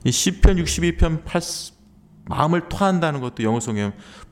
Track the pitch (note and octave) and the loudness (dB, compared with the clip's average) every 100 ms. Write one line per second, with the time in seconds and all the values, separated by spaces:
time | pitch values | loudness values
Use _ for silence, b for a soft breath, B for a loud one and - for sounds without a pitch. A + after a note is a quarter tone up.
0 | B2+ B2 - F3+ - F#3 D#3+ - F3 E3+ | -2 0 -2 4 6 6 0 -2 -2 2
1 | E3 D#3 - F3 E3+ - - - - - | 0 0 -4 -6 -4 -10 -14 -18 -20 -20
2 | - - - B2+ D3+ E3+ E3+ - G3 F3+ | -20 -18 -8 -2 0 0 -2 -2 0 2
3 | E3 C#3+ B2 - A2 A2+ A#2 G#2+ G2+ G2+ | 0 -2 -6 -2 -2 0 -2 -2 -4 -6
4 | B B B | B B B